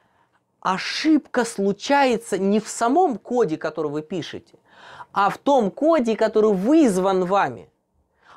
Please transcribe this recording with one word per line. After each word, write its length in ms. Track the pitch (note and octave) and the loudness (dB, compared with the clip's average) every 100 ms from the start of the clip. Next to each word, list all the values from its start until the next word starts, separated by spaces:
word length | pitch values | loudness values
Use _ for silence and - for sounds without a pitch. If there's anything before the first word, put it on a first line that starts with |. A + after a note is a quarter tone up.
| _ _ _ _ _ _ | _ _ _ _ _ _
ошибка 840 | - F#3+ - - D#4 D4 - B3+ | -4 -4 -4 -4 2 2 0 -4
случается 920 | A#3 - G3 G3 - C#4+ C4 A3 - F#3 | -4 -2 -2 -2 0 2 2 0 -2 -2
не 220 | G3 G#3+ | 0 0
в 80 | G#3 | -2
самом 500 | - A#3 D4+ F#4 G#3 | -4 0 2 2 -2
коде, 400 | - B3 G3 D#3 | -4 -2 -2 -2
который 340 | D#3+ D#3+ D3+ | -6 -6 -6
вы 100 | D3+ | -6
пишете, 540 | D#3 F#3 C3+ - - _ _ - - - - | -6 -8 -8 -14 -18 _ _ -20 -20 -20 -8
а 180 | G3 G3+ | -2 -2
в 80 | - | -2
том 320 | - C#4 G3+ | 0 2 2
коде, 460 | - D4+ E4 A#3 G#3+ | 0 2 2 0 0
который 380 | A3 A3 G#3+ | 0 2 2
вызван 720 | F#3+ G#3 D#4+ C4+ F#3 F#3+ F#3+ F3+ | 2 2 4 4 2 0 0 0
вами. 440 | G3 D#3 A2+ - _ _ _ _ _ _ | 0 0 -4 -16 _ _ _ _ _ _